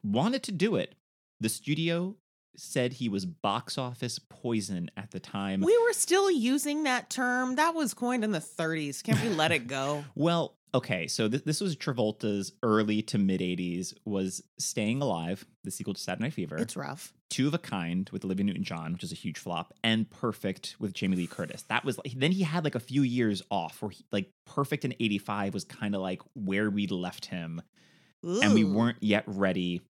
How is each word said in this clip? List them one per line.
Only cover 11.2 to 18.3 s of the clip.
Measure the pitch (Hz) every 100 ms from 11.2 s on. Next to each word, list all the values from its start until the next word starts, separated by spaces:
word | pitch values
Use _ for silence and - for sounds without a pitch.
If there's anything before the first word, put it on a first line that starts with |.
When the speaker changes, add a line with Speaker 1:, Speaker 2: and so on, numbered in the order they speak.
| 110
Speaker 1:
th-, | 127 -
this | 151
was | 196 147
Travolta's | - 123 107 - 110 101 95 -
early | 117 107 107 107
to | 107 104
mid | 95 92
eighties, | 90 90 90 87 90 -
was | - 98 95 - - _
Staying | - - 107 127
Alive, | 139 87 82 98 - _
the | -
sequel | - 92
to | 95
Saturday | - 92 117
Night |
Fever. | 151 82 78
Speaker 2:
It's | 117 -
rough. | 143 139 - _ _
Speaker 1:
Two | - 135
of |
a | 170
Kind | - 98 85 87 95
with | 95
Olivia | 95